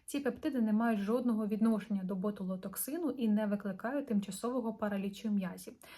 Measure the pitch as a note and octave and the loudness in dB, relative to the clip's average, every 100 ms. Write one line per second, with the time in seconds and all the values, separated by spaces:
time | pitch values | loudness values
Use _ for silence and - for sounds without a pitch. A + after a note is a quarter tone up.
0 | - C#4+ C#4 B3 D#4 C4 A3 G#3+ A#3 G#3+ | -6 -2 -2 -2 -2 2 4 4 4 2
1 | G3 B3 B3+ A3 G#3+ G#3+ A3+ G#3+ - G3 | 2 2 2 2 0 4 4 4 2 -2
2 | F#3 G3 G#3 G#3 F#3 F#3 G3+ G3 - D#4+ | -2 -2 -2 -2 -4 -4 -4 -6 -4 -2
3 | D#4 C4 A3+ G#3 G#3+ G3+ G3+ F#3+ A3+ C#4+ | -2 0 4 4 4 0 -2 -4 -2 -2
4 | C#4 G#3 G3+ F#3 A#3 B3+ A3+ G#3+ G#3 G3+ | 0 0 0 -4 -2 0 -2 -2 -2 0
5 | G3 G3+ A3 G3+ F3+ F3+ - - - | -2 -4 0 0 0 -6 -12 -16 -20